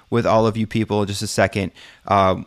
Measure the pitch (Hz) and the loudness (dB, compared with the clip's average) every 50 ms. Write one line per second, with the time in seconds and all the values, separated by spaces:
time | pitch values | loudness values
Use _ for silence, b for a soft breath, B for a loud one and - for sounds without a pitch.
0 | b b - 117 - 87 104 110 110 113 104 113 107 - - 117 110 - 104 104 | b b -2 0 2 2 2 4 2 2 0 -2 -4 -2 -2 -2 -2 0 0 -2
1 | 104 95 101 - 110 101 - - 101 92 - 104 95 80 B B B B B B | -2 -2 -4 -6 -6 -4 0 0 0 0 0 -2 -4 -4 B B B B B B
2 | B - 98 101 95 95 92 - - | B -2 0 2 2 2 0 -2 -6